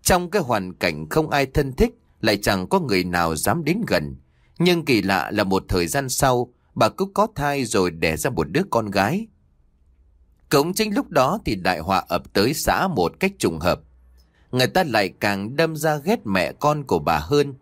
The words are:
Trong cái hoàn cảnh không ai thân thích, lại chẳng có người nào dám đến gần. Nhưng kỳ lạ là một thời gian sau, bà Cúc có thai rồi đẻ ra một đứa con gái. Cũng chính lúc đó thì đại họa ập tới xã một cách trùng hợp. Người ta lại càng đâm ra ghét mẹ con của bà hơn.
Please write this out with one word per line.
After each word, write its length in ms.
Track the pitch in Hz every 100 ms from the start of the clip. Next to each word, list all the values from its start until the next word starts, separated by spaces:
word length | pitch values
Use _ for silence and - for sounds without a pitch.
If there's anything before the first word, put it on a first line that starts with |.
Trong 260 | - 180 175
cái 120 | 202
hoàn 320 | 135 110 92
cảnh 360 | - 90 76 78
không 200 | 156 156
ai 160 | 143 135
thân 280 | 151 135
thích, 220 | 127 240 - _ _
lại 160 | 110 101
chẳng 300 | 113 101 92
có 120 | 196
người 240 | 151 95
nào 320 | 90 87 82 80
dám 280 | 101 135
đến 180 | 147 185 208
gần. 280 | 90 73 65 _ _ _ _
Nhưng 260 | 175 170 143
kỳ 160 | 113
lạ 300 | 95 95 57
là 100 | 104
một 200 | 98 95 -
thời 200 | 92 85
gian 220 | 143 135
sau, 440 | - 139 123 123 _ _ -
bà 140 | 110
Cúc 220 | - 196
có 140 | 196 220 -
thai 300 | 143 143 120
rồi 260 | 107 90
đẻ 260 | 82 82 80
ra 120 | 151
một 220 | 113 73
đứa 100 | 104 190
con 220 | 117 107
gái. 360 | 98 98 185 226 _ _ _ _ _ _ _ _ _ _ _ _
Cũng 240 | 143 160
chính 220 | 185 214 208
lúc 140 | -
đó 300 | 147 131 202 -
thì 100 | 101
đại 240 | 87 87
họa 240 | 80 95 -
ập 260 | 87 -
tới 200 | - 110
xã 340 | 147 - 92 185
một 320 | 139 82 -
cách 120 | 190 196
trùng 200 | 104 82
hợp. 220 | 85 78 - _ _ _ _ _ _
Người 160 | 127 127
ta 160 | 185
lại 300 | 170 110 95 -
càng 360 | 104 101 101 143
đâm 200 | 165 156
ra 220 | 156 151
ghét 220 | 147 226 110
mẹ 280 | 95 78 -
con 240 | 147 151
của 160 | 135 87
bà 200 | 76 78
hơn. 340 | 78 147 143 135